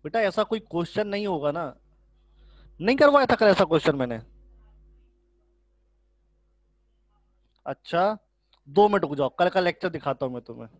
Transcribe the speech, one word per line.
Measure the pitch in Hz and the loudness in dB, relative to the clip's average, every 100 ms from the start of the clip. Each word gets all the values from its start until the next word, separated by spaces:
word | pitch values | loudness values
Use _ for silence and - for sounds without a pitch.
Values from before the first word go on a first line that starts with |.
बेटा, | 156 226 | -4 -2
ऐसा | 202 214 | -2 -2
कोई | 208 220 | -4 -6
question | - 165 170 208 208 | -6 -6 -4 -4 -4
नहीं | 202 208 | -4 -4
होगा | 165 147 | -4 -4
ना, | 160 165 - _ _ _ _ _ _ - - - - | -4 -8 -12 _ _ _ _ _ _ -20 -20 -20 -6
नहीं | 185 269 | -2 4
करवाया | 294 285 269 | 6 6 4
था | |
कल | 240 214 | 4 4
ऐसा | 190 | 4
question | 180 160 160 139 | 2 2 0 -2
मैंने। | 123 113 - - _ _ _ _ _ _ _ _ _ _ _ _ _ _ _ _ _ _ _ _ _ _ _ _ _ _ _ _ _ _ _ _ 127 | -4 -6 -12 -20 _ _ _ _ _ _ _ _ _ _ _ _ _ _ _ _ _ _ _ _ _ _ _ _ _ _ _ _ _ _ _ _ -12
अच्छा, | - - 170 196 214 _ _ _ _ - | -12 -6 -2 -2 -4 _ _ _ _ -2
दो | 151 208 | 2 4
मिनट | 202 | 2
रुक | 156 | -2
जाओ, | 143 131 | -2 -4
कल | - 180 | 0 0
का | 190 | 2
lecture | 175 170 180 | -2 -2 -8
दिखाता | 156 143 135 131 | -6 -8 -6 -6
हूँ | |
मैं | 123 | -8
तुम्हें। | 120 120 113 | -14 -18 -20